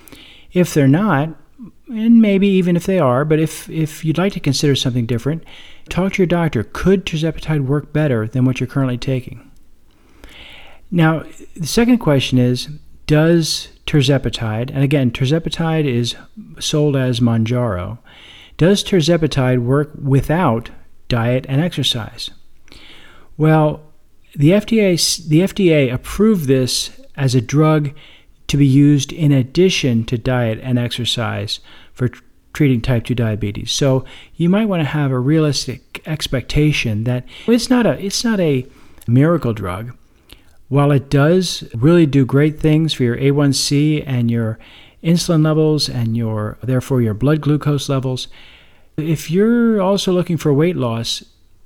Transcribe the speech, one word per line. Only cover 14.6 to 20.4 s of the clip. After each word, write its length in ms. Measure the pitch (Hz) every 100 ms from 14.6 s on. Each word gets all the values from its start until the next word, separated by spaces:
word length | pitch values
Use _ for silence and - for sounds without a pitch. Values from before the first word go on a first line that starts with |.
| 123
and 140 | 135
again, 280 | 139 147 127
tirzepatide 760 | - 127 160 160 - 165 160 147
is 300 | 120 120 - - - - -
sold 360 | - 151 151 135
as 240 | 127 117
Mounjaro, 800 | 120 113 110 123 120 90 95 120 - - - - - -
does 260 | 160 202
tirzepatide 800 | - 196 147 170 156 139 127 127
work 280 | 120 139 151 -
without 720 | 139 135 127 160